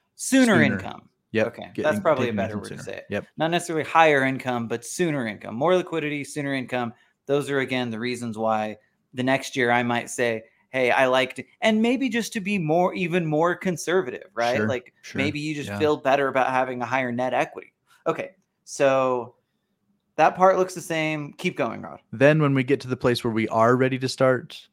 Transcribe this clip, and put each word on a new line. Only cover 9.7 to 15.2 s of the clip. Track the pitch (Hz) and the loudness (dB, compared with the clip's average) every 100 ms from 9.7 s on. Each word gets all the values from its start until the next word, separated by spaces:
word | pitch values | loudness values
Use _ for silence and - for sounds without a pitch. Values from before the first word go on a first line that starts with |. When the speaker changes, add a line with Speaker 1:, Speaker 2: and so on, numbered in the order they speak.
| 120 | 2
Speaker 1:
might | 120 120 - | 2 -2 -4
say, | - 120 110 - _ _ | -2 -2 -2 -8 _ _
"Hey, | 131 123 | -2 2
I | 107 131 | 2 4
like | 131 127 - | 2 0 -6
to," | - _ | -16 _
and | 220 220 | 0 2
maybe | 233 254 262 | 2 0 -2
just | 233 208 | -4 -4
to | 226 | -6
be | 185 202 | -4 -2
more, | 156 165 185 190 | 0 2 2 0
even | 175 180 160 | -2 -2 0
more | 151 170 170 | 2 2 0
conservative, | 190 160 - 180 127 104 - | -4 -4 0 0 -2 -6 -8
right? | 113 120 127 | -2 0 0
Speaker 2:
Sure, | 110 | 0
Speaker 1:
Like, | 123 - _ | -2 -6 _
Speaker 2:
sure. | - - | -10 -4